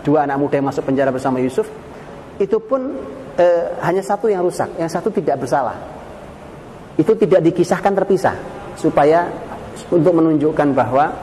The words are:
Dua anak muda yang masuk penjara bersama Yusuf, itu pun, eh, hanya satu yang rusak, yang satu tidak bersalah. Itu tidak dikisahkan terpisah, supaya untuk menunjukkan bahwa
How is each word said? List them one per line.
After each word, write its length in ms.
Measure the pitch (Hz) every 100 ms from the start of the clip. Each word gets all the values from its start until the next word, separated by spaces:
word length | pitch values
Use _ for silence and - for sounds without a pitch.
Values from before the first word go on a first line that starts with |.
Dua 240 | - 147 143
anak 80 | 139
muda 240 | 143 143
yang 80 | 139
masuk 160 | 135
penjara 320 | 147 135 135 127
bersama 240 | 131 127
Yusuf, 240 | 127 127 - - - - - - - -
itu 160 | 196 220
pun, 320 | 220 269 262 330 - - - -
eh, 320 | 175 175 - - 156
hanya 160 | 180
satu 240 | 190 202 226
yang 160 | 196
rusak, 240 | 180 170 - -
yang 160 | 165
satu 160 | 175 196 202
tidak 320 | 156 135 127
bersalah. 280 | 143 120 92 - - - - - - - - - - - -
Itu 200 | 156 220
tidak 280 | 196 185
dikisahkan 480 | 160 - 170 185 202
terpisah, 440 | 196 190 190 123 - - - -
supaya 540 | - 156 160 147 160 175 - - - - - -
untuk 260 | 175 160 170
menunjukkan 560 | 160 156 151 151 147
bahwa 380 | 131 117 131 156 -